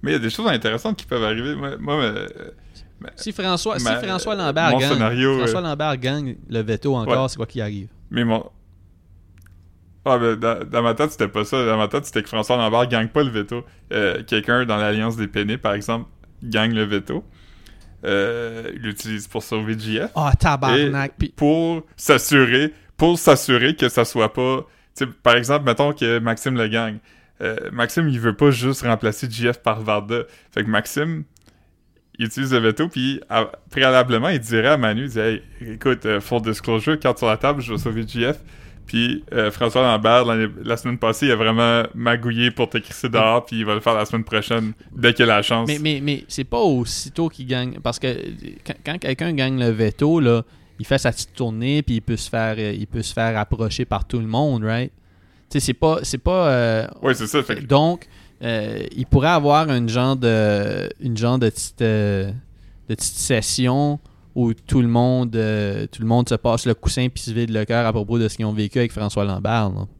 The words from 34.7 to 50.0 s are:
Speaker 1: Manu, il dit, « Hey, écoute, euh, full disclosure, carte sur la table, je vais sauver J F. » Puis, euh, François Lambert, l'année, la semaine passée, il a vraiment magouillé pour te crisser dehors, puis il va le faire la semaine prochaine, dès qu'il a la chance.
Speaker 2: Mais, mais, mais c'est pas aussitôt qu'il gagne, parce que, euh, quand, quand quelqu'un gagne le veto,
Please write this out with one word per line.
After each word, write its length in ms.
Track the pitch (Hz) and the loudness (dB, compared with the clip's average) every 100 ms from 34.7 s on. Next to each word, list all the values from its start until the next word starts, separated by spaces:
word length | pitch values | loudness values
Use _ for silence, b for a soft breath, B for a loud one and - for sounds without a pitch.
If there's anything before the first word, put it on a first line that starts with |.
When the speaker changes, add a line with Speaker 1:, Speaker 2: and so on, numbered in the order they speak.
| 151 | 4
Speaker 1:
Manu, 240 | 117 107 | 2 -2
il 40 | 139 | -4
dit, « 80 | 113 | -2
Hey, 220 | 110 110 - - | 0 -2 -8 -18
écoute, 460 | 117 110 135 120 113 | -14 -4 0 0 0
euh, 140 | 107 | -2
full 180 | - 120 | 0 -2
disclosure, 580 | 110 107 - 113 107 151 | -2 -4 -2 -2 0 0
carte 200 | 135 120 | 2 2
sur 80 | 117 | 0
la 100 | 107 | 2
table, 240 | 135 143 | 0 -2
je 120 | 117 | -4
vais 40 | 107 | -4
sauver 280 | 123 110 110 | -4 -4 -6
J 160 | - 123 | -2 -2
F. » 40 | 147 - B B B - | -2 -8 B B B -6
Puis, 360 | 117 120 - - | -2 0 -2 -4
euh, 200 | 123 107 | -2 -2
François 300 | 101 120 127 | 0 0 2
Lambert, 420 | 127 110 110 120 | 4 4 6 6
l'année, 240 | 120 113 110 - | 6 2 0 -4
la 120 | 113 117 | -6 -4
semaine 220 | 123 120 | -4 -2
passée, 280 | 113 113 143 | 0 2 2
il 40 | |
a 60 | 117 | 4
vraiment 480 | 110 113 117 117 113 | 4 4 4 2 0
magouillé 560 | - 117 117 117 117 120 | -2 0 0 0 2 0
pour 180 | 120 117 | 2 -2
te 80 | 120 | -2
crisser 300 | - - 131 | -6 -8 -2
dehors, 360 | 113 110 117 117 | 2 4 4 0
puis 140 | 113 | -4
il 40 | |
va 100 | 107 | -2
le 60 | 104 | 0
faire 140 | 117 | 2
la 100 | 113 | 2
semaine 200 | 107 117 | 2 -2
prochaine, 480 | 110 110 104 117 110 107 B | -2 -2 0 -2 -2 -8 B
dès 240 | - 120 | 0 2
qu'il 80 | 113 120 | 4 6
a 100 | 104 | 6
la 60 | |
chance. 260 | 104 117 113 | 2 0 0
Speaker 2:
Mais, 100 | 147 | -2
mais, 220 | 151 147 | -2 -2
mais 220 | 143 143 - | -2 -4 -6
c'est 160 | - | -8
pas 160 | 131 240 | -4 0
aussitôt 680 | 214 131 117 - - 151 165 | 2 2 0 -6 -8 -4 -4
qu'il 180 | - 127 | -4 -6
gagne, 320 | 127 123 - | -4 -4 -6
parce 160 | - 120 | -6 -4
que, 80 | 131 | -4
euh, 240 | 120 - - - - - | -4 -8 -12 -16 -18 -14
quand, 80 | - | -12
quand 140 | - 170 | -8 -8
quelqu'un 340 | - 131 175 | -6 -4 -2
gagne 280 | 156 131 131 | -2 -2 0
le 100 | 120 | 0
veto, 480 | 110 110 - | 2 0 2